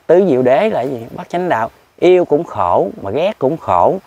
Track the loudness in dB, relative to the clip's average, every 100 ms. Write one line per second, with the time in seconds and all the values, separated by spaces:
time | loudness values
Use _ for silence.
0 | 2 2 4 2 2 2 0 -2 -4 -8
1 | -10 -14 -8 -6 -2 -2 -4 -10 _ _
2 | 2 4 2 -2 -2 -4 0 0 -2 -6
3 | -8 -4 -4 -2 -2 -2 -2 2 2 0